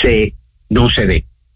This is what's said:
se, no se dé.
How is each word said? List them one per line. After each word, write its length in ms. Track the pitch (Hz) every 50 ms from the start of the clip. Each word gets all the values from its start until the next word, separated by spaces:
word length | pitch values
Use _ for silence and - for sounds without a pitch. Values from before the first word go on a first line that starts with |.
se, 340 | - 123 113 107 107 104 - - _ _ _ _ _ -
no 200 | 107 120 120 127
se 160 | - - 107
dé. 180 | 92 - - - - _ _ _ _ _